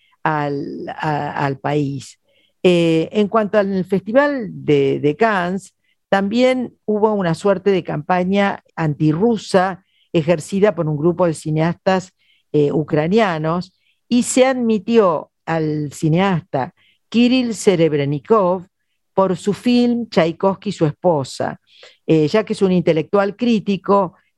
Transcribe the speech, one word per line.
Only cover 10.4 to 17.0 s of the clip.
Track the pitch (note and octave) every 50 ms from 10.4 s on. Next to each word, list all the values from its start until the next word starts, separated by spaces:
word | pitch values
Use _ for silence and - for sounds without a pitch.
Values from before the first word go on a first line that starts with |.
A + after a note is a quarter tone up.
| - - G3 G3 F#3+ G#3+ E3+
por | E3 E3 D#3
un | D3+ C#3+
grupo | D3 F3 E3+ E3 F#3
de | E3+ D3+
cineastas, | - - D#3 D3+ D#3 D#3+ E3+ E3+ - - G3 F#3 F#3 F3+ - _ _ _ _ _ _ _ _ -
eh, | D3+ D3 C#3+
ucranianos, | - D#3+ D3 - F3 D3 D3+ E3+ G3 A3+ A3 F#3+ E3 D#3 D#3 D#3+ E3 F3+ F3+ - _ _ _ _ _ _ _ -
y | A3+ B3
se | A3+ - - C4 B3+
admitió | C4 C4 B3+ A#3+ A3+ A3 G#3 - - A#3 A3+ G3+ F3+ D#3+ C#3+ - - _ _ _ -
al | E3 E3 D#3 D3+ D3+ D3+ D3 C#3+
cineasta | - - - D#3 D#3 F3 F#3+ G3 F#3 D3+ - _ - C#3 B2 F#3 - _ _ _ _ _